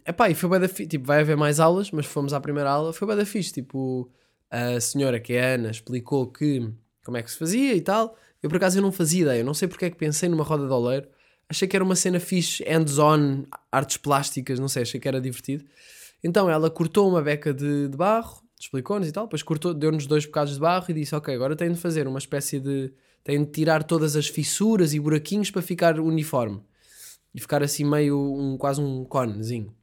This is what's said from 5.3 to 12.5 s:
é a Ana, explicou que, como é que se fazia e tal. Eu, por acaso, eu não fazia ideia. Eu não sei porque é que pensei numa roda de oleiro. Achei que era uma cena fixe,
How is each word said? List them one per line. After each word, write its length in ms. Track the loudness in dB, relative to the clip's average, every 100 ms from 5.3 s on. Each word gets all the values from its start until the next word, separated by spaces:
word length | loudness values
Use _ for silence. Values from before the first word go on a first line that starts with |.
é 100 | 0
a 100 | 2 0
Ana, 140 | -2
explicou 560 | -6 -8 -8 -2 -2 -2
que, 460 | -2 0 0 -4 -8 _ _
como 140 | -10 -8
é 40 |
que 80 | -8
se 60 | -6
fazia 380 | -2 0 2
e 80 | 2
tal. 340 | 2 0 0 -6 _ _
Eu, 60 | -2
por 80 | 2
acaso, 220 | 2 4
eu 40 |
não 80 | 2
fazia 320 | 2 2 2
ideia. 180 | 4 2
Eu 40 |
não 100 | 0
sei 140 | -2 -4
porque 160 | -2
é 60 | -6
que 60 | -2
pensei 320 | -2 0 0
numa 140 | 0
roda 240 | 0 -2 0
de 60 |
oleiro. 360 | 0 0 -2 -6 _ _ _ -8
Achei 200 | -4 0
que 80 | 2
era 80 |
uma 120 | 2 2
cena 220 | 2 0
fixe, 460 | 0 0 0